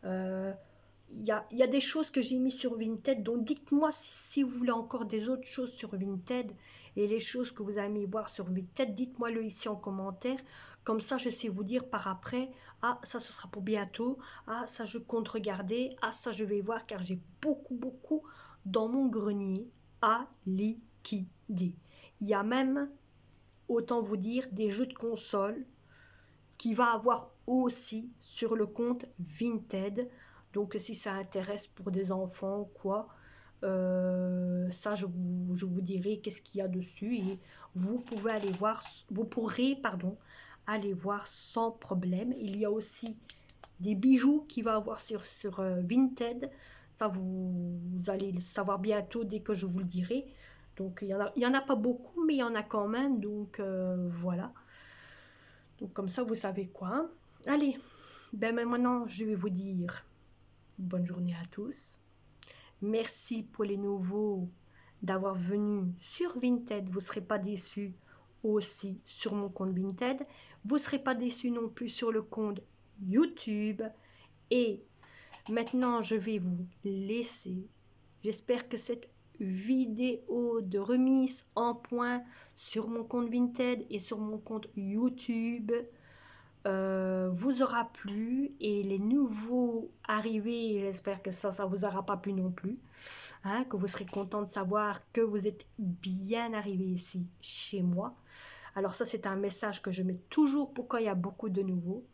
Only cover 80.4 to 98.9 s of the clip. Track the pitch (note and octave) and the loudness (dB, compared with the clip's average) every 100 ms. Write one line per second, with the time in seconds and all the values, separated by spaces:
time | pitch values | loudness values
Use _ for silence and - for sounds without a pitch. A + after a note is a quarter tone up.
80.4 | A#3+ A3+ F#3+ G3 G3 B3 C4 C4 C4 - | 2 0 0 -2 2 4 6 6 4 0
81.4 | - - A#3+ A#3+ - A#3+ A#3+ B3 A#3+ - | -4 0 2 0 -4 -2 0 -2 -4 -18
82.4 | - - - G#3+ A3 A#3 A3+ B3 A#3 A#3+ | -20 -16 -6 -4 -2 -4 -2 0 2 4
83.4 | B3 A#3+ B3 A#3+ - G#3 F#3 G#3+ G#3+ G#3+ | 2 4 0 0 -2 -6 -4 -4 -4 -6
84.4 | - A3 G#3+ - G3 G#3 B3 B3+ - A3+ | -6 -6 -6 -6 -2 2 2 0 -2 0
85.4 | A3+ A#3+ G#3 A#3+ A#3+ - - - - - | 0 -2 0 -2 -2 -14 -20 -20 -20 -20
86.4 | - - G3+ F#3+ F#3+ F#3+ F#3 F#3 F#3 F3+ | -20 -4 0 2 2 2 2 2 2 2
87.4 | A#3+ B3 B3+ A#3 A#3 - G3+ G3+ A3+ B3+ | 2 4 4 2 -2 -4 -4 -2 0 2
88.4 | C#4 C#4 G#3+ G3+ G3 G3 G#3 C#4 C4+ G#3+ | 0 0 0 2 2 2 4 6 4 0
89.4 | A3 B3 B3 A3+ A#3 - - G#3+ A3 A3 | 0 2 2 0 -4 -10 -2 0 2 0
90.4 | G#3 A#3+ A3+ G#3 G3 F#3+ - G3 G3 F3+ | 0 0 0 0 0 -2 -4 -4 -4 -2
91.4 | G3+ F#3 G3 F#3+ G3+ F#3 F#3+ G3 G3+ F#3+ | -2 0 -2 0 0 -2 -2 -2 0 0
92.4 | F#3 F3+ F#3 B3 - - - - - - | 0 -2 -4 -6 -10 -18 -14 -12 -14 -8
93.4 | G3 G#3+ B3+ G#3 F#3+ - F#3 G3+ F#3+ G#3 | -2 -2 0 0 -2 -2 -4 -4 -2 -2
94.4 | G#3 - F#3 G#3 G#3+ G3 - - A3+ G#3 | -2 -2 2 2 2 -2 -4 2 2 2
95.4 | G3+ G#3 - - G3 F3 F#3+ F#3 G3 A3+ | 0 -4 -16 -4 -4 -2 -2 -2 0 0
96.4 | A#3 A3 G3+ F#3+ F#3 F3+ - F#3 F3 - | 0 -2 -2 0 0 0 -2 -4 -6 -8
97.4 | - - - G3+ F3+ F3 A3+ B3 - - | -10 -6 -4 2 2 2 0 -8 -20 -20
98.4 | - - - - G3 | -18 -18 -10 -2 0